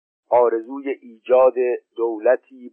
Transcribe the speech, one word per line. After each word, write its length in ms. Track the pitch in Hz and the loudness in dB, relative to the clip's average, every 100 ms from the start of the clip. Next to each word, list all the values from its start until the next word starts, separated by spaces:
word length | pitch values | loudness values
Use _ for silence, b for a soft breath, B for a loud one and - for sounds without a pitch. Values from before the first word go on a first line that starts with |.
| _ _ _ | _ _ _
آرزوی 600 | 120 120 113 113 135 139 | 2 2 0 -6 -12 -10
ایجاد 640 | 117 123 113 - 127 131 123 123 117 - - | -12 -14 -18 0 2 4 2 -2 -4 -10 -6
دولتی 760 | 117 110 113 131 _ 131 123 | -6 -2 -2 -2 _ -20 -12